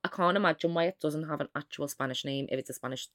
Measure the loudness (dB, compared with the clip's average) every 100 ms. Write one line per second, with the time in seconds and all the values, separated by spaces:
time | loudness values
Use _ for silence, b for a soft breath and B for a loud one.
0 | -2 2 4 6 4 4 2 2 2 2
1 | -2 -2 -2 -4 -4 -6 -8 -6 -6 -2
2 | -4 -2 -2 -2 -2 -4 -4 -8 -6 -6
3 | -8